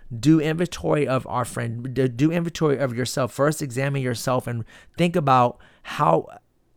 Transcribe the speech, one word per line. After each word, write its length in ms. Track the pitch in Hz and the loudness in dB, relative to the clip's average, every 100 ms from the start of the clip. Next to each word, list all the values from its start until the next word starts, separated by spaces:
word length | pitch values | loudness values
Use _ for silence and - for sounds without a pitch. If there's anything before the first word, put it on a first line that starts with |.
| - 120 | -14 0
do 220 | 131 160 | 4 6
inventory 680 | 147 160 170 - 165 156 143 | 4 0 -2 -4 -2 0 2
of 180 | 127 - | -2 -2
our 180 | 120 | -4
friend, 480 | 123 - 117 113 127 | -4 -4 -6 -6 -6
d-, 140 | 127 131 | -2 -2
do 240 | 120 151 | 2 2
inventory 480 | 170 170 - 160 135 | 2 -2 0 0 2
of 160 | 135 117 | 0 -2
yourself. 360 | 127 - 127 | -4 -2 -4
First, 280 | - 143 151 | 0 0 0
examine 400 | 147 120 139 139 | -4 -4 -2 -2
yourself 460 | 127 120 - 127 123 | -4 -4 -2 -2 -2
and 180 | 120 110 - - - | -6 -8 -14 -18 -2
think 200 | 175 175 | 0 2
about 420 | 143 127 123 - - _ | 4 4 4 0 -14 _
how, 460 | - - 151 160 - - - _ _ | -12 0 2 2 0 -12 -20 _ _